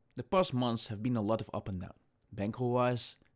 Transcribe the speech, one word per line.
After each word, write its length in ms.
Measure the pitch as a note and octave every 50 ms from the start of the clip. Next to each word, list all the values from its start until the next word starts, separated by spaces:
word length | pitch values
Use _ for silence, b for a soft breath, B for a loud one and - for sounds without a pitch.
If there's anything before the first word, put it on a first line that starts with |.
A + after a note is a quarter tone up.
| _ _ -
The 80 | B2+ A#2+
past 280 | - G3 F#3 F#3 -
months 360 | C3 B2 B2+ A#2+ A#2 A2 - -
have 160 | G#2+ G2+ A2
been 120 | B2+ B2
a 60 | A2+
lot 180 | G2+ G#2 A2+ A2
of 100 | - - -
up 140 | G#2 - -
and 120 | F#2+ F2+
down, 140 | F2+ - - _ _ _ _ _ _ _
bankroll-wise, 840 | - A2 G2+ G#2+ A2+ - B2+ A#2+ B2 B2 B2 B2 B2 A#2 - - - - _ _ _